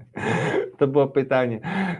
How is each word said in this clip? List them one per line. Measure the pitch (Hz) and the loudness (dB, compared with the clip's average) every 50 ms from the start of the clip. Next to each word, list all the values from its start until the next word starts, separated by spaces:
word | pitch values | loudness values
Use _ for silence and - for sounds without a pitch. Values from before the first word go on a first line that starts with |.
| - - _ - - - - - - - - - - - - - | -20 -16 _ -6 -4 -2 -2 0 0 0 0 -2 -2 -4 -2 0
To | 143 | 0
było | 135 135 147 135 | 2 4 2 2
pytanie. | 131 - 143 131 127 135 127 127 120 117 110 - 165 180 196 190 185 170 | 4 2 -2 0 2 2 2 2 0 -2 -4 -6 -4 -4 -2 -2 -2 -4